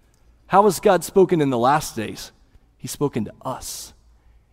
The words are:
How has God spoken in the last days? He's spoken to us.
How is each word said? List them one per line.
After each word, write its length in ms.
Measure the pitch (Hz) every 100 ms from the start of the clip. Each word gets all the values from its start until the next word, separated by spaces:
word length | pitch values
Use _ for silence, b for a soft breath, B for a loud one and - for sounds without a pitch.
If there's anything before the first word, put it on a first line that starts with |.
| _ _ _ _ -
How 160 | 190
has 180 | 208 -
God 240 | 214 175
spoken 380 | - 196 180 175
in 80 | 139
the 80 | 123
last 360 | 156 170 -
days? 380 | 113 104 95 - _ _ _ _ _
He's 120 | 131
spoken 360 | - 143 123 104
to 80 | -
us. 500 | 131 123 - - - _ _ _ _ _ _